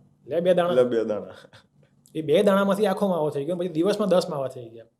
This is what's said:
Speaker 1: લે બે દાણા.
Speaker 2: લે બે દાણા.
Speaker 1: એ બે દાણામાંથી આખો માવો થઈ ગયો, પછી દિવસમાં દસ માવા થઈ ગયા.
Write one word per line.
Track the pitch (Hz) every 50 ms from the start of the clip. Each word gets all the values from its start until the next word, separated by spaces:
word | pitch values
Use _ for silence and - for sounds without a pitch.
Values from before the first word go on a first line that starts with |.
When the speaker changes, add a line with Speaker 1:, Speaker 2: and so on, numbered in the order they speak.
| _ _ _ _ _
Speaker 1:
લે | 117 139 170
બે | 175 185 180
દાણા. | 175 170 175
Speaker 2:
લે | 175 127 127
બે | 123 120 113 110
દાણા. | 110 107 101 92 92 92 - - - - - _ _ _ _ _ _ _ _ _ _ -
Speaker 1:
એ | 160
બે | 156 147 151 185
દાણામાંથી | 208 202 190 196 202 196 190 196 220
આખો | 190 190 - 208 196
માવો | 180 160 151 151
થઈ | 143 143 139
ગયો, | 156 180
પછી | 175 175 180
દિવસમાં | 156 156 170 202 202 202 214 190
દસ | 170 185 175 180
માવા | 156 143 135
થઈ | 127 - 127 120 113
ગયા. | 113 113 113 _ _